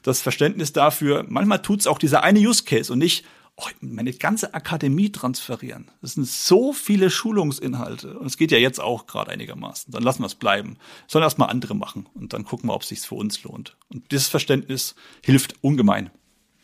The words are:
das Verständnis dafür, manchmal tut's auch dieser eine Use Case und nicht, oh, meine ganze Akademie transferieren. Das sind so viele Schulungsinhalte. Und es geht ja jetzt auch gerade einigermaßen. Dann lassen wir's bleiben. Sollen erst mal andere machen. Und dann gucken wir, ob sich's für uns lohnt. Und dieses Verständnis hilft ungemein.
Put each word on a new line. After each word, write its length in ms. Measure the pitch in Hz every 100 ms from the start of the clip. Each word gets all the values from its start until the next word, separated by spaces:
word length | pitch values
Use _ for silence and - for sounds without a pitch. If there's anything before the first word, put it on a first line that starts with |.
das 180 | - 127
Verständnis 520 | 131 - 151 202 147
dafür, 520 | 156 147 151 147 147 -
manchmal 320 | 117 202 196
tut's 260 | - 202 175
auch 120 | 147
dieser 240 | 151 143
eine 160 | 180 208
Use 260 | 214 233 -
Case 260 | 117 -
und 80 | 123
nicht, 240 | 156 - - _ _ -
oh, 60 | - -
meine 320 | 135 110 123
ganze 400 | 127 156 220 -
Akademie 580 | - - 165 143 147 208
transferieren. 800 | 208 127 131 - 117 123 117 - _
Das 120 | 139
sind 140 | - 127
so 460 | - - 190 262
viele 360 | 277 - 202 185
Schulungsinhalte. 1120 | - 226 208 156 135 135 127 110 120 135 -
Und 80 | 135
es 100 | -
geht 140 | 156
ja 80 | 120
jetzt 200 | 127 123
auch 280 | - 117 -
gerade 240 | - -
einigermaßen. 600 | - - - - - -
Dann 120 | -
lassen 180 | 120 131
wir's 140 | 101 -
bleiben. 420 | 110 98 107 - - - -
Sollen 160 | 156
erst 160 | 156 -
mal 80 | 123
andere 260 | 120 -
machen. 340 | 104 - 104 -
Und 200 | - 104
dann 120 | 110 104
gucken 240 | 120 117
wir, 60 | 104
ob 80 |
sich's 240 | - 107 -
für 80 | -
uns 260 | 104 -
lohnt. 320 | - - - - -
Und 220 | 123 -
dieses 160 | 135 -
Verständnis 680 | 151 - 135 - 131 - - - -
hilft 320 | - 131 - -
ungemein. 500 | 135 143 101 101 87 - _ _ _ _